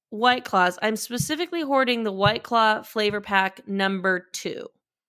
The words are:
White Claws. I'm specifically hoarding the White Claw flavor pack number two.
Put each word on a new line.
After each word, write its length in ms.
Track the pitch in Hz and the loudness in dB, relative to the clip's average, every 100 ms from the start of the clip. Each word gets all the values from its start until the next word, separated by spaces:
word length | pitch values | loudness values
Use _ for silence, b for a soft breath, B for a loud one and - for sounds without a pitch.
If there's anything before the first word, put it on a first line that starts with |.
| _ | _
White 340 | 214 247 247 | 0 2 2
Claws. 340 | - 196 180 180 | 0 2 2 2
I'm 140 | 214 214 | -4 -4
specifically 680 | - 240 - 302 339 339 | -4 -6 -4 -4 -4 -4
hoarding 400 | 285 269 254 240 | 0 2 2 0
the 100 | 214 | -2
White 300 | 190 202 233 | 0 0 0
Claw 400 | - 233 220 214 | 0 2 4 2
flavor 400 | - 226 208 208 | -2 -2 -2 -2
pack 440 | 208 196 190 - - | 0 0 0 -4 -6
number 640 | 196 196 190 185 180 180 | -2 0 0 0 -2 -4
two. 340 | - - - - _ _ _ | -10 -8 -10 -12 _ _ _